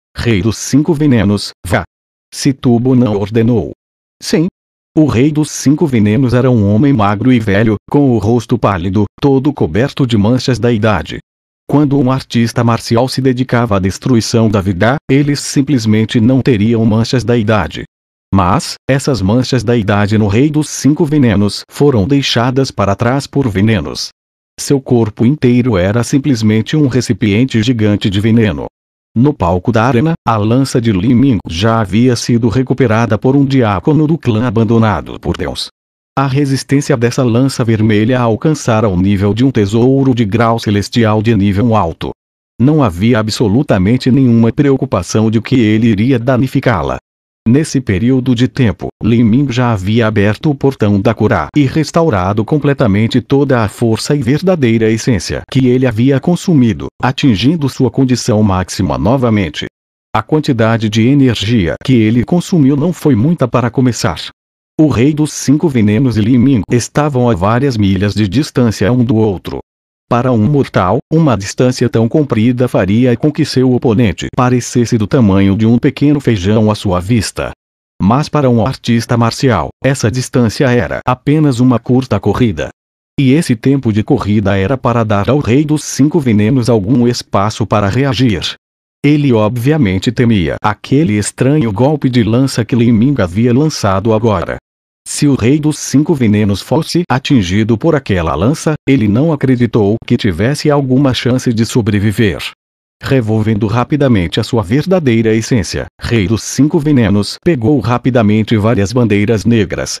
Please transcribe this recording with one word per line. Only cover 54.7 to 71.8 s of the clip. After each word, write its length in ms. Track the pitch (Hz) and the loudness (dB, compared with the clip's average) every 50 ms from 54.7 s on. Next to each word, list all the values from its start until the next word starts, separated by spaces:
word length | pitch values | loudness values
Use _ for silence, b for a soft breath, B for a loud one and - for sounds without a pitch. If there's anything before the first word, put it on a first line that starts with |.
| 113 113 110 110 | 2 2 2 0
essência 540 | 113 110 - - 123 90 - - 78 65 - - | 0 0 0 -2 -2 -2 -2 -6 -8 -8 -8 -4
que 160 | - 135 131 | -2 0 2
ele 180 | 123 123 131 127 | 2 2 2 0
havia 360 | 127 107 107 123 135 135 131 | 0 0 0 2 2 2 2
consumido, 640 | - - 175 170 - - 170 139 123 113 98 71 71 65 - _ - | 0 0 -2 -2 0 0 2 2 2 2 0 -2 -6 -12 -10 _ -4
atingindo 640 | 123 - - - 143 110 87 98 135 175 170 143 131 | -4 -4 0 2 2 2 2 2 0 0 0 -4 -6
sua 220 | - - 135 117 | -2 -2 -2 -2
condição 500 | - - 139 127 127 120 - - 110 107 107 | 0 0 0 0 0 -2 0 0 0 2 2
máxima 520 | 104 95 92 92 - - - 98 76 69 | 2 0 -2 -2 -4 -4 -4 -4 -2 -2
novamente. 720 | 64 69 101 131 139 123 117 110 104 95 78 - - - - - _ _ _ _ _ _ _ - | -2 0 0 0 0 0 0 0 0 -2 -4 -6 -10 -12 -12 -14 _ _ _ _ _ _ _ -6
A 80 | 107 104 | -6 -4
quantidade 640 | - 156 156 147 - 135 110 113 110 113 113 113 110 | -2 -2 -2 0 -2 0 0 2 0 0 0 -2 -2
de 160 | 104 113 110 123 | 0 2 2 2
energia 640 | 143 143 135 127 110 - 98 107 123 117 90 78 64 - - | 4 4 4 2 2 0 -2 -2 0 0 0 0 -2 -4 -2
que 100 | - 127 | 0 2
ele 300 | 117 110 107 117 123 107 | 2 2 2 2 0 0
consumiu 520 | - 180 180 - - 196 170 139 131 147 | 0 -2 -2 -2 0 0 2 2 2 2
não 160 | 139 147 180 151 | 0 -2 -4 -4
foi 240 | - - 151 135 | -2 0 0 2
muita 320 | 104 113 156 175 - 139 120 | 2 2 0 0 0 -2 -2
para 220 | - 127 123 117 | 0 -2 -2 -2
começar. 500 | - - 127 127 113 - - 110 78 - - - - _ _ _ _ _ _ _ _ - | 0 0 0 0 0 -2 -4 -4 -4 -6 -10 -14 -18 _ _ _ _ _ _ _ _ 0
O 80 | 156 | 0
Rei 260 | 151 - 104 123 147 156 | 2 2 2 2 0 2
dos 200 | 143 151 - - | 0 -2 -4 -4
Cinco 360 | - - - 139 151 180 165 | -6 0 0 0 2 0 0
Venenos 480 | 131 120 104 104 104 113 139 127 110 | 0 2 2 2 2 2 0 0 0
e 40 | 104 | 0
Li 180 | 104 110 135 123 | 0 2 2 2
Ming 240 | 127 139 139 110 87 - | 4 2 2 0 0 0
estavam 580 | 123 120 110 - - 147 147 151 139 127 120 120 | -2 -2 -2 -2 -2 -2 -2 0 0 0 0 0
a 60 | 117 | 0
várias 420 | 82 90 104 113 123 139 143 123 | 0 0 0 0 0 0 -2 0
milhas 380 | 110 101 98 98 92 98 104 98 | 0 0 0 2 0 0 -2 0
de 140 | 104 107 98 | 0 -2 0
distância 640 | 85 127 156 - - - 123 113 101 - 104 90 123 | 0 -2 -2 -2 -2 0 0 0 0 0 0 0 2
um 100 | 127 120 | 0 0
do 140 | 113 107 | 0 2
outro. 420 | 110 110 107 95 80 - - - 65 - _ _ _ _ _ _ _ _ _ | 2 2 0 -2 -4 -8 -10 -10 -10 -12 _ _ _ _ _ _ _ _ _
Para 220 | 120 120 123 131 | -2 -2 0 0
um 140 | 127 113 104 | 2 2 2
mortal, 540 | 123 147 139 120 - - 120 95 90 104 139 - _ | 2 2 0 0 0 0 0 0 0 0 -2 -2 _
uma 240 | 156 160 165 143 117 98 | 0 2 2 2 0 0
distância 500 | 98 - - - 131 127 127 - | -4 -8 -2 0 0 0 0 0